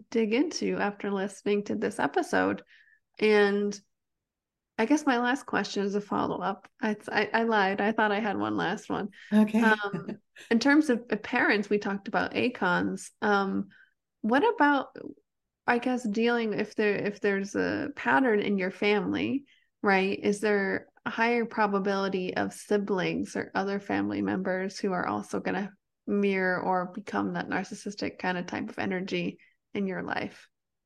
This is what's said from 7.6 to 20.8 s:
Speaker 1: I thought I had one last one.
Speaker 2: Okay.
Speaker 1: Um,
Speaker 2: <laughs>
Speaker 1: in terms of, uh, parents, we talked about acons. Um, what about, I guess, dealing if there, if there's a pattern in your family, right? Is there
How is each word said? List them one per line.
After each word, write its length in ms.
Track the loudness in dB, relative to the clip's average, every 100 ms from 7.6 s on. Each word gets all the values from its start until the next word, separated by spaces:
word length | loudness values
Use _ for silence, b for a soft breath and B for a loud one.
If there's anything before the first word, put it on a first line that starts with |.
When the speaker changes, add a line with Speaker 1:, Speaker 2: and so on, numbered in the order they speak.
| 2 2
Speaker 1:
I 100 | 0
thought 200 | 2 2
I 80 | 2
had 180 | 0 -2
one 180 | -2 0
last 340 | -2 -4 -4
one. 200 | -6 -6 B B
Speaker 2:
Okay. 280 | 4 6 6
Speaker 1:
Um, 460 | 4 4 0 -6 -8 -12 _
Speaker 2:
<laughs> 200 | -20 0
Speaker 1:
in 80 | 2
terms 300 | 6 6 6
of, 140 | 0 0
uh, 40 | -6
parents, 520 | -2 2 4 2 2
we 80 | 0
talked 300 | 0 -6 -2
about 260 | -2 0
acons. 760 | 0 -2 0 0 2 0 -4 -10 _
Um, 460 | 2 2 2 -2 -6 b b _ _ _
what 220 | 0 4 2 4
about, 420 | 4 4 -2 -12 -16 -16 _ _ _ _ 0
I 120 | 0
guess, 280 | 0 -2 -2
dealing 460 | 0 2 2 0
if 220 | -2 -4 0
there, 200 | 0 0
if 240 | -2 -2
there's 360 | 0 0 -2 -2
a 340 | -2 -2 -4 -4
pattern 440 | 2 4 4 2
in 160 | 2 0
your 140 | -2
family, 760 | 0 2 2 0 -2 -2 -4 b b b _
right? 360 | 2 4 2 0
Is 180 | 0 0
there 480 | 2 2 0 -2